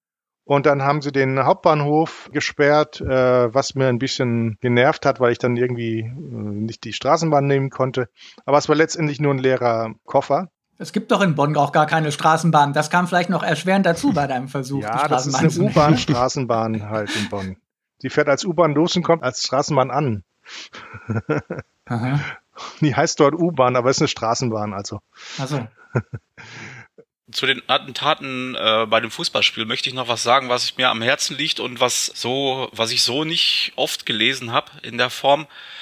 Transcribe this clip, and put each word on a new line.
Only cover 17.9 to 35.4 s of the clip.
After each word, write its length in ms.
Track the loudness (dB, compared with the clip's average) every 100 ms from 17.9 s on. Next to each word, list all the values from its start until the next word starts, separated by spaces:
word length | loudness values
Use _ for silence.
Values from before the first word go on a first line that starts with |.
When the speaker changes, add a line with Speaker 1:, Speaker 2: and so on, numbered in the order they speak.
| _
Speaker 1:
Die 80 | -4
fährt 200 | 0 2
als 160 | 2 0
U-Bahn 280 | 2 2
los 220 | 4 2 2
und 80 |
kommt 180 | 2 2
als 220 | 0 -4
Straßenbahn 480 | -2 0 2 2 2
an. 320 | 2 -2 -2 -8 _ -20 -18 -18 -18 -18 -14 -6
<laughs> 380 | -4 -2 -4 -4 -10 -12 _ -8
Speaker 2:
Aha. 340 | -4 -2 -2 -4 -12 _ -20 -14 -2
Speaker 1:
Die 160 | 0 2
heißt 240 | 2 4
dort 160 | 4 4
U-Bahn, 400 | 0 2 2 4
aber 140 | 2
ist 100 | 2
eine 80 | 0
Straßenbahn, 680 | 0 -2 -2 -2 -2 -4
also. 280 | -6 -10 -12 -16 -20 -14 -10
Speaker 2:
Ach 100 | -6
so. 200 | -6 -8 _ -6
Speaker 1:
<laughs> 60 | -4 -4 -12 _ -20 -20 -18 -18 -18 -20 _ -20 _ _
Speaker 3:
Zu 140 | -4 -2
den 160 | -2 0
Attentaten, 880 | -2 -2 -6 -2 -2 -4 -8 -8 -4
äh, 320 | 0 2 2
bei 120 | 2
dem 100 | 0
Fußballspiel 540 | -6 -4 0 0 -2 -4
möchte 240 | -4 -6
ich 60 | -4
noch 120 | -4
was 160 | -2
sagen, 240 | 2 2 2
was 300 | -2 -2 0
mir 120 | 0
am 120 | 0
Herzen 340 | 0 0 -2 -4
liegt 240 | -4 -4
und 220 | -6 0
was 240 | 0 0 -4
so, 640 | -4 -4 -2 -2 -4 -6
was 200 | -4 -2
ich 120 | 0
so 220 | 0 0 -2
nicht 480 | 0 0 0 -4 -4
oft 300 | -4 -4 -4
gelesen 480 | 0 0 0 -2
hab 180 | -4 -4 -10
in 160 | -8 -4
der 120 | -4
Form. 360 | 0 2 2